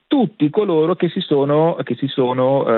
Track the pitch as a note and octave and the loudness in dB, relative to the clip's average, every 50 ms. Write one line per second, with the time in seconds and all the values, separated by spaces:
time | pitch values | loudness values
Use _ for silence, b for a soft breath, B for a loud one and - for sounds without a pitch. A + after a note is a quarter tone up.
0 | _ - D4+ C#4 G#3+ - - - D3+ D3 - G#3+ G#3+ G3 E3 D#3 D#3 E3 F#3 - | _ -2 0 0 0 0 0 0 -2 0 0 0 0 2 2 2 2 0 0 -2
1 | F#3 E3+ - G3 E3+ - D#3 C#3 C#3 C#3+ D3 D3+ D#3+ E3+ - - C3 - B2 - | -2 -2 -2 -4 -4 -2 0 0 2 2 2 2 2 0 0 -2 -6 -6 -6 -4
2 | C#3 C3 - - B2+ B2 B2+ B2+ B2+ C3 C#3 C#3 - - A2+ | -6 -4 0 0 0 0 0 0 2 2 2 2 2 2 2